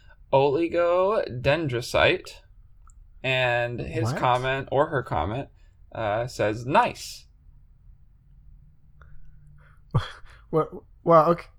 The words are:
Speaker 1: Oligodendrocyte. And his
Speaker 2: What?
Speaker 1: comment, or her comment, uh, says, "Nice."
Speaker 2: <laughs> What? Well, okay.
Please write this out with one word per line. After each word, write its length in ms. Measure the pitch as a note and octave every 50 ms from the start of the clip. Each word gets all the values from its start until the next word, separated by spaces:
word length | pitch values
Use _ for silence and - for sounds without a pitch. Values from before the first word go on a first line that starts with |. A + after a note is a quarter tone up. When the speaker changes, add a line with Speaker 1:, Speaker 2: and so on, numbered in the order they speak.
| - - - - - -
Speaker 1:
Oligodendrocyte. 2000 | - C3+ C#3 C#3+ C3 D#3 E3+ E3 - E3+ F3 F3 F3 F3+ F#3 G3 G#3+ A3 - - A#2 B2 B2+ C3+ C#3+ D#3+ E3 C#3 B2 A#2 A#2+ - - - D2+ A#2 E3 - - - - - - - - - - - - - - - - - - - - - -
And 560 | C3 C3 B2+ B2+ B2 A#2+ A#2+ A#2+ A#2+ A#2+ A#2+
his 320 | - - - D#3+ D#3+ -
Speaker 2:
What? 60 | D3+ -
Speaker 1:
comment, 520 | - B2+ B2 B2 B2+ C3 C3+ C3+ C3+ -
or 180 | - C3+ D3 D#3+
her 120 | E3 C3+
comment, 480 | A#2+ - - F2 D2+ F#2 A2 C3 C#3 - - - - - - - - - -
uh, 320 | - A2+ G#2 G2+ A2 A#2+ B2+
says, 360 | - - A2+ G#2 A2 A#2 A#2+
"Nice." 640 | B2 D3+ G#3+ B3 G#3+ - - - - - - - - _ _ - - - - - - - - - - - - - - - _ _ _ - - - - - - - - - - - - - - - - - - - - - - - - - - - - - - - - -
Speaker 2:
<laughs> 40 | - - - - - - - - - - -
What? 180 | - D#3+ D#3 - - - - - - - -
Well, 280 | E3+ E3 D#3+ D3+ D#3+
okay. 160 | E3+ E3 - - -